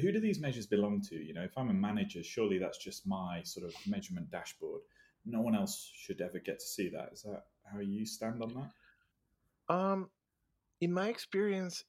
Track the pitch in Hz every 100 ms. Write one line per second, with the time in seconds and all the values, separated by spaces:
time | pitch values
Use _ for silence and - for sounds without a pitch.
0 | 175 208 214 185 147 120 101 104 104 104
1 | 101 82 76 82 92 - 127 95 104 104
2 | 98 87 82 - 110 92 90 - 92 -
3 | 95 95 90 87 85 - 87 - 101 101
4 | - 90 73 87 - - 80 - - _
5 | - _ 110 117 117 107 98 - - -
6 | - 95 90 90 - - - - 92 78
7 | 65 - 104 101 - _ - 101 101 101
8 | 107 - 113 117 113 123 139 - - _
9 | _ _ _ _ _ _ - 175 190 190
10 | 185 _ _ _ _ _ _ - 175 175
11 | 202 233 - 196 208 190 185 170